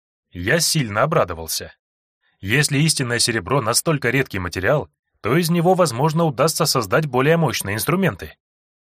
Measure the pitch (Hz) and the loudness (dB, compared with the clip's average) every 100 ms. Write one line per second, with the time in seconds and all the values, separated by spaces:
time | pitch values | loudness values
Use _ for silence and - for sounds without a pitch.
0 | _ _ _ 87 90 160 160 160 120 101 | _ _ _ -8 -2 0 0 -2 -2 0
1 | 135 156 107 82 80 - 87 - _ _ | 0 2 0 -4 -8 -8 -10 -18 _ _
2 | _ _ _ _ 95 123 147 139 156 - | _ _ _ _ -2 0 2 2 0 0
3 | 127 117 117 113 90 139 110 117 - 147 | -2 0 0 -2 0 0 0 0 0 0
4 | 123 127 131 98 87 92 92 147 107 _ | 2 0 0 -4 -6 -2 0 0 -2 _
5 | _ _ 101 151 170 175 170 185 170 117 | _ _ -2 0 2 2 4 4 2 2
6 | 156 156 165 117 156 - 156 135 104 120 | 0 2 0 2 0 0 0 0 0 0
7 | 156 123 139 170 160 113 98 107 107 175 | 0 0 2 2 2 -2 -4 -4 -2 0
8 | 175 101 - - _ _ _ _ _ | 0 -2 -10 -18 _ _ _ _ _